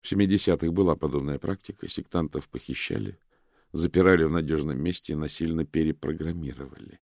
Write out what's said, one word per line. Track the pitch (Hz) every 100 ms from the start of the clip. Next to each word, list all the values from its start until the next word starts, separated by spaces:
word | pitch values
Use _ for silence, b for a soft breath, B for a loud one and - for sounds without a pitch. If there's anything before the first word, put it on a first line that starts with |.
В | -
семидесятых | 98 98 98 - 85 85
была | 87 92 73
подобная | 78 69 69 69
практика. | - 95 - 104 -
Сектантов | - - 87 78 76 -
похищали, | - - 65 - - 50 - _ _ _ _ _
запирали | 73 82 90 92 90
в | 80
надёжном | 82 76 78 73 67
месте | 82 90 -
и | 76
насильно | 76 - 82 80 78
перепрограммировали. | 82 78 76 80 80 80 85 73 69 67 - - -